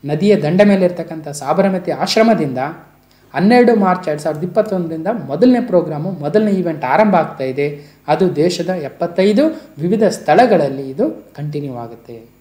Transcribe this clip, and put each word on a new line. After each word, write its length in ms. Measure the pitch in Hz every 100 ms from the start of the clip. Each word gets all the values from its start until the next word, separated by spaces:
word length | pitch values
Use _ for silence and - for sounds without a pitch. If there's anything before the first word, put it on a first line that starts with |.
ನದಿಯ 320 | 143 151 202 202
ದಂಡೆ 280 | 147 180
ಮೇಲೆ 200 | 202 190
ಇರ್ತಕ್ಕಂಥ 440 | 180 180 165 160 147
ಸಾಬರಮತಿ 640 | 147 135 170 190 185 180
ಆಶ್ರಮದಿಂದ 680 | 135 185 - 226 196 147 127 139 170 - _ _ _ _
ಹನ್ನೆರಡು 420 | 175 190 247 247 220
ಮಾರ್ಚ್ 320 | 190 180 -
ಎರಡ್ 120 | 151
ಸಾವಿರದ 220 | 160 151
ಇಪ್ಪತ್ತೊಂದರಿಂದ 640 | 180 220 208 185 165 160 170 233 139
ಮೊದಲನೇ 340 | 151 247 247
program, 500 | - 180 156 147 170
ಮೊದಲನೇ 400 | 190 180 196 214
event 340 | 196 175 151
ಆರಂಭ 300 | 127 - 214
ಆಗ್ತಾ 300 | 185 156 -
ಇದೆ. 520 | 131 127 143 147 - _ -
ಅದು 280 | 160 190 143
ದೇಶದ 320 | 170 - 170
ಎಪ್ಪತ್ತೈದು 920 | 185 139 - 170 175 196 214 311 - - -
ವಿವಿಧ 240 | 170 214
ಸ್ಥಳಗಳಲ್ಲಿ 880 | 208 - - 160 247 190 143 135 135
ಇದು 380 | 135 285 320 -
continue 400 | - 147 147 143
ಆಗುತ್ತೆ. 600 | 120 117 113 - 117 113 _